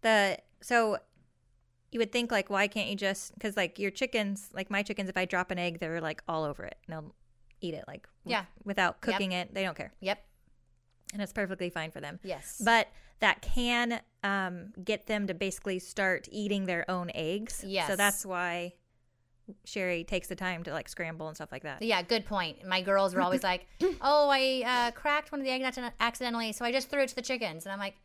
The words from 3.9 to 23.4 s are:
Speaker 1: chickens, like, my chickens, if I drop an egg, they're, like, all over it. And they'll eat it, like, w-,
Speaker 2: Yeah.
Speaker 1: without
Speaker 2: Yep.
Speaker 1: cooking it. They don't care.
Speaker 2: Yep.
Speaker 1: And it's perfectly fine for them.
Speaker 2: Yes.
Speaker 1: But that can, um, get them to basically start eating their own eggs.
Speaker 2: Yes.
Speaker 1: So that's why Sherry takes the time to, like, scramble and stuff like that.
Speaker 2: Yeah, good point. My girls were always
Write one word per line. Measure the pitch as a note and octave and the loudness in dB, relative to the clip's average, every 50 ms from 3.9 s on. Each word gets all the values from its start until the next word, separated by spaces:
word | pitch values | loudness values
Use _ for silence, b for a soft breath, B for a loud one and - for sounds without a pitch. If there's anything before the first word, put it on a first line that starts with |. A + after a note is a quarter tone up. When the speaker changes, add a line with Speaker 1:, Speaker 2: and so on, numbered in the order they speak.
Speaker 1:
chickens, | F#3+ - C4+ B3+ B3 A3+ G#3 G3+ G3 G3 - - - | -2 -2 -4 0 0 0 0 0 -2 -6 -8 -12 -8
like, | - F#3+ - | -8 -6 -2
my | G#3 G3 | -2 -2
chickens, | G#3 - G#3 G#3 G3 F#3 | -2 -2 -4 -4 -4 -2
if | F#3 F#3 | 0 -2
I | F#3 | 0
drop | F3+ - F3+ F3+ - | 0 0 -2 0 0
an | F#3+ F3+ | -2 -2
egg, | F3 F3 E3+ E3+ | -2 -2 -2 -4
they're, | F3 D#3+ D#3+ E3+ | -4 -4 -4 -2
like, | E3 D#3 D#3 - - - | -2 -4 -6 -6 -6 -4
all | E3+ D#3+ D#3 | -2 -2 -2
over | D3 C#3+ - - | -2 -4 -6 -10
it. | - - - _ - | -14 -14 -14 _ -12
And | E3 | -10
they'll | D#3+ D3+ - - _ _ _ _ _ - - - _ | -10 -10 -14 -18 _ _ _ _ _ -20 -20 -16 _
eat | - F3 D#3+ | -6 -6 -6
it, | - - - | -6 -10 -12
like, | C#3+ - - - _ _ _ | -14 -16 -18 -20 _ _ _
w-, | - | -2
Speaker 2:
Yeah. | B3 G#3+ F#3 - - - - | -2 -2 -2 -4 -14 -14 -8
Speaker 1:
without | G3+ G3 G3+ F#3 F3 - | -4 0 2 2 2 2
Speaker 2:
Yep. | - | 0
Speaker 1:
cooking | - - G3+ G3 G3+ F#3+ F#3 | -2 -2 0 0 0 0 0
it. | F3+ F3+ - - | -2 -4 -4 -4
They | G3 F#3+ | -2 -2
don't | F#3 D#3 | -2 -2
care. | - - - - - | -6 -10 -12 -12 -6
Speaker 2:
Yep. | - F#3+ G3+ - - _ _ _ _ _ _ _ _ _ _ _ _ _ _ _ _ - - | -2 -2 -2 -2 -4 _ _ _ _ _ _ _ _ _ _ _ _ _ _ _ _ -14 -8
Speaker 1:
And | G3+ | -6
it's | G#3 F#3 - | -6 -6 -2
perfectly | A3+ G3+ F#3 F#3+ F#3 F#3 F3 | -4 -2 -2 -2 -4 -4 -4
fine | E3 E3+ D#3 D#3+ | -4 -4 -8 -6
for | D#3 C#3 | -8 -10
them. | C#3+ D3 D#3 F3+ - | -12 -12 -12 -12 -8
Speaker 2:
Yes. | F#3+ F3 C#3 - - - - G#3+ | -8 -8 -8 -8 -12 -8 -2 4
Speaker 1:
But | A3+ A#3 A3+ G#3+ - b b b b b b | 4 6 6 4 2 b b b b b b
that | - G3+ - - | 4 4 4 4
can, | - - - B3 B3 A#3+ A#3+ A#3+ A#3+ A#3 A#3+ - - _ _ _ - | 2 2 4 4 4 4 2 2 2 0 0 -4 -6 _ _ _ -2
um, | G3+ G3 G3 F#3+ F3+ F3+ F3 F3 G3+ A3 - F3+ | 0 0 0 0 -2 -4 -8 -10 -12 -14 -10 -2
get | - G#3+ G#3 - - | -2 -2 -2 0 -2
them | A3 G#3 G3+ F#3+ | -2 0 0 -2
to | F3+ | -2
basically | E3+ G#3 F#3+ F#3 - - G3 F#3+ F#3 | -2 -2 -4 -4 -4 -4 -2 -4 -4
start | F3+ - - - G3 F#3+ F#3 - - - | -4 -6 -4 0 2 2 2 0 -2 -6
eating | - G#3+ G#3 G3+ G#3 G3 F#3+ | -6 -4 -2 0 0 0 0
their | F#3 F3+ E3+ - - | 0 0 -2 0 -2
own | F#3 F3+ F3 F3 - | -2 -2 -2 -4 -4
eggs. | - D#3+ D#3 F3+ G#3 G#3+ A3+ - - - G3 | -4 -2 -2 -2 -2 -4 -6 -8 -8 -6 -2
Speaker 2:
Yes. | G3 F#3+ E3 - | -2 0 0 0
Speaker 1:
So | G3 F#3 | 2 4
that's | G3+ G3+ G3 - - | 4 4 4 2 -4
why | G3 F#3 F3 F3+ F3 E3+ F3 F3 F3 F3 _ _ _ _ _ _ _ _ _ _ _ _ _ _ - G#3 _ _ | -4 -2 -2 0 0 -2 -2 -4 -6 -10 _ _ _ _ _ _ _ _ _ _ _ _ _ _ -20 -20 _ _
Sherry | - - G#3+ F#3 F#3 F3+ E3+ E3+ | -8 -4 -2 0 0 0 -2 -2
takes | - - F3+ - - | -2 -4 -4 -2 -4
the | F#3+ | -8
time | - F#3+ F#3 F3+ E3 E3+ | -4 -4 -4 -4 -4 -6
to, | E3 | -6
like, | C#3+ D#3+ - - | -6 -6 -6 -8
scramble | - - F3 D#3+ D#3+ D#3+ D#3 D#3 | -8 -8 -8 -8 -6 -8 -8 -10
and | D#3 | -8
stuff | - D#3 - | -10 -12 -10
like | - C3+ - | -10 -10 -8
that. | D3+ C3+ - | -8 -8 -4
Speaker 2:
Yeah, | A3 A3+ G#3+ F3+ F3 | 0 2 2 2 2
good | F3 A#3+ A3+ G3 | 2 0 0 0
point. | - G#3+ G3 F3 D#3+ D3 - - | 0 -2 -2 -2 -2 -6 -10 -4
My | F#3+ F#3 F#3 | 0 0 0
girls | F#3 F#3+ G3 G3 G3 F#3+ F3+ | 2 4 4 6 6 4 4
were | F#3+ | 4
always | F3+ F3+ F#3 F3+ | 4 4 2 2